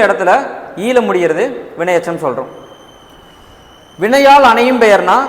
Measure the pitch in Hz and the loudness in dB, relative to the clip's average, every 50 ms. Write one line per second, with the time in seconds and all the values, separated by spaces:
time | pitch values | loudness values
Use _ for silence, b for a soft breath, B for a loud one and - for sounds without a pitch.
0 | 220 196 196 - 190 180 196 269 285 - - - - - - 170 190 240 254 247 | 2 2 0 0 0 0 0 0 0 -4 -12 -14 -16 -16 -12 -8 -4 -2 0 0
1 | 226 196 190 180 170 165 156 170 220 277 240 - - - - - 165 180 180 170 | 0 0 0 0 0 0 -2 -2 -4 -6 -6 -10 -14 -14 -10 -8 -4 -2 -2 -2
2 | 175 165 175 160 156 139 120 113 - - - - - - - - - - - - | -2 -4 -8 -6 -6 -6 -6 -6 -10 -12 -14 -20 -20 -20 -20 -20 -20 -20 -20 -20
3 | - - - - - - - - - - - - - - - - - - - - | -20 -20 -20 -20 -20 -20 -20 -20 -20 -20 -20 -20 -20 -20 -20 -20 -20 -20 -10 -6
4 | 175 214 254 277 277 277 277 285 277 247 226 233 240 254 262 240 233 214 202 185 | -4 0 2 2 4 6 6 6 6 4 2 2 0 0 0 2 2 4 4 2
5 | 180 180 202 247 277 | 2 2 0 0 0